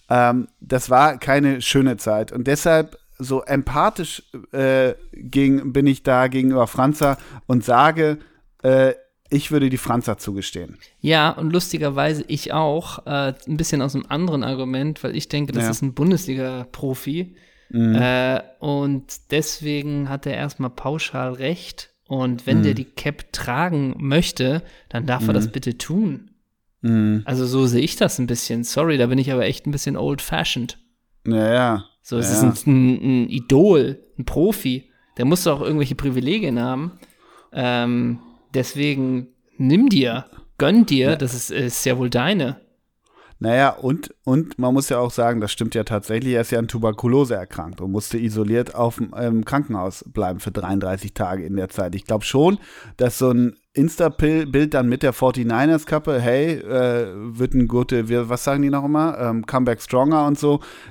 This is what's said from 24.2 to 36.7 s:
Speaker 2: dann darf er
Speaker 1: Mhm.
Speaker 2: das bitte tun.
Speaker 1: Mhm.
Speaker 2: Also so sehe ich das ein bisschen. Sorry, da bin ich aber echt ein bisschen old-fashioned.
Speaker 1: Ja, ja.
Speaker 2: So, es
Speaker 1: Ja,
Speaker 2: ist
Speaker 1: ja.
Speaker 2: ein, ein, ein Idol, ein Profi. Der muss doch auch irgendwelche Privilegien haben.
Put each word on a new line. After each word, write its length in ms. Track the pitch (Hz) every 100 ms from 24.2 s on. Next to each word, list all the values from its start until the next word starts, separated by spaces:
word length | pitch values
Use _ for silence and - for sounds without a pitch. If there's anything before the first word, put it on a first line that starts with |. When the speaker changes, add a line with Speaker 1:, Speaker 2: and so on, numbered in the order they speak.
| - - 127 156 - - -
Speaker 2:
dann 160 | 117 120
darf 180 | 123 110
er 40 |
Speaker 1:
Mhm. 20 |
Speaker 2:
das 180 | 104 110
bitte 240 | 131 127 120
tun. 540 | - 175 214 135 - _ _ _ _ _
Speaker 1:
Mhm. 420 | 117 113 107 107 107
Speaker 2:
Also 180 | 127 127
so 200 | 131 131
sehe 160 | 120
ich 140 | 156 -
das 220 | 196 -
ein 80 | 120
bisschen. 380 | 120 - 117
Sorry, 320 | 117 - 165 143
da 100 | 120
bin 100 | 131
ich 120 | 135
aber 140 | 127
echt 220 | 107 131 147
ein 40 |
bisschen 240 | 143 - 139
old-fashioned. 800 | 143 139 - - - - - - _ _ _ _ 110
Speaker 1:
Ja, 260 | 110 110
ja. 320 | 123 123 107 - _
Speaker 2:
So, 160 | - 120
es 120 | 117
Speaker 1:
Ja, 20 |
Speaker 2:
ist 100 | 113
Speaker 1:
ja. 240 | 127 117 151
Speaker 2:
ein, 60 |
ein, 520 | 131 127 127 135 127
ein 40 | 120
Idol, 760 | 127 120 135 208 165 117 139 - -
ein 60 |
Profi. 640 | 127 - 190 208 135 127 - _ _ -
Der 80 | 123
muss 160 | 180
doch 160 | 170 143
auch 40 |
irgendwelche 300 | 147 151 135 139
Privilegien 600 | 139 127 123 220 175 120
haben. 400 | 123